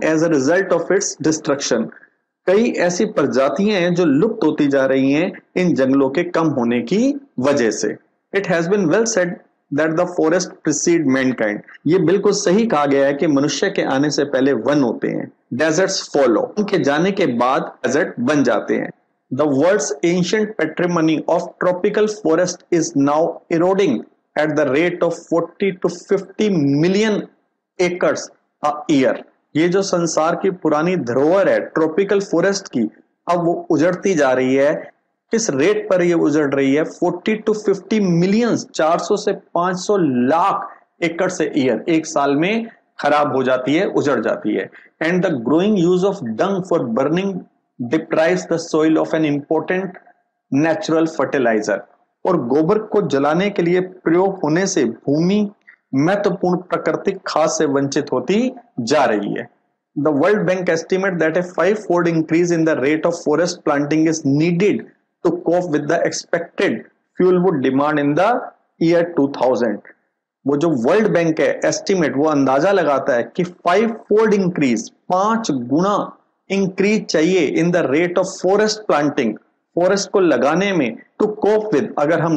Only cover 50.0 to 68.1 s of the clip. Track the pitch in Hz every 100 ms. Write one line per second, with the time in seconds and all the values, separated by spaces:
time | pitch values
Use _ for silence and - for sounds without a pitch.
50 | - _ _ _ _ 135 160 156 - 160
51 | 160 - 131 143 120 110 101 98 - _
52 | _ _ - 170 120 143 160 214 214 208
53 | 160 135 143 165 202 196 170 180 185 -
54 | 170 170 196 190 151 165 190 170 117 -
55 | - 151 175 208 208 - - _ _ 135
56 | 160 202 202 180 180 180 - 165 165 156
57 | - - - 151 160 156 151 135 139 151
58 | 139 127 127 208 254 - - - 113 151
59 | 120 104 104 107 131 _ _ _ _ 151
60 | 143 139 175 208 170 185 175 165 - 185
61 | 196 175 160 151 139 - 175 214 - 175
62 | 170 165 156 165 175 165 156 143 135 156
63 | 170 170 147 151 175 - 151 143 147 156
64 | 160 156 139 143 170 170 202 117 - _
65 | _ _ 170 156 165 175 143 151 147 160
66 | - - - 131 - - 190 113 - _
67 | _ - 185 180 185 156 131 131 147 151
68 | 143